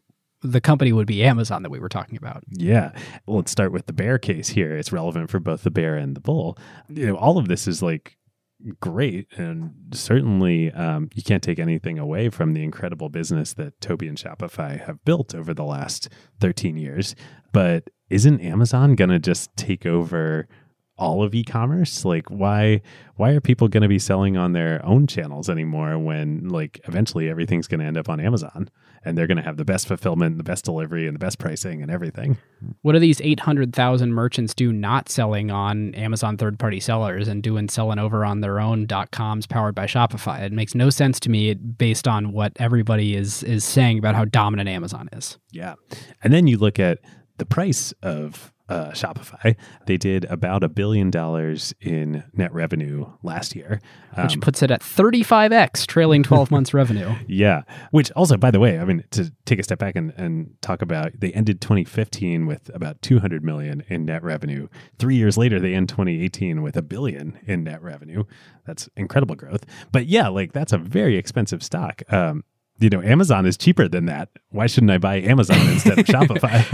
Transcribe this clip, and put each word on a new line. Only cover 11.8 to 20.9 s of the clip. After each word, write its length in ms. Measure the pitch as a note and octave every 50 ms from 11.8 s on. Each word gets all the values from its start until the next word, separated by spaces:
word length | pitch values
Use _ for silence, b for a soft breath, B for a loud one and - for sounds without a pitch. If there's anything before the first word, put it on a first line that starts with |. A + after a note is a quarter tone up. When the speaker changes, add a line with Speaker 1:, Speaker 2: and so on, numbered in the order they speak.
| - E2+ E2 D#2
Speaker 2:
away 300 | D2 D2 D#2 F#2+ A2+ A#2
from 260 | - - E2 D#2+ D#2
the 80 | D#2 D#2
incredible 440 | D#2 D2+ - - F2+ E2+ D#2 D#2 D2+
business 440 | D2 E2 D#2+ D2+ F2+ D#2 D2+ - -
that 260 | - D#2 C#2+ - _
Toby 280 | - G2+ F2 - E2+ D#2
and 100 | D2 C#2
Shopify 640 | - - D#2+ - F2 E2+ - - D#2+ C#2+ C#2 D#2 -
have 200 | - D#3 - _
built 300 | D3 E3+ E3 C3 - -
over 180 | E3+ D#3+ E3 E3
the 120 | - D#3
last 440 | D3 C#3+ C3+ C#3 - - - - - b b b b b -
thirteen 360 | G#2 F#2 F2 - - F2+ D#2
years. 380 | D#2+ D2+ C#2 C#2 E2+ F#2+ - - B B B B B B _ -
But 380 | G#2 F#2+ F2 E2+ E2 - - _ _ _ _
isn't 320 | F#2+ G2+ A2 D3 D3 A2+
Amazon 540 | F2 F2+ - G2+ A#2+ A2+ - B2 C3+ C#3+ C3
gonna 240 | - F#2+ F#2 F2+ F2
just 360 | D2+ F2+ F2 - - - _
take 280 | - - - F#2+ F2+ -
over 640 | F2 E2+ E2+ E2+ D#2+ F2 E2+ D#2+ D#2 D#2 D#2 D#2 b b b b b b b _ _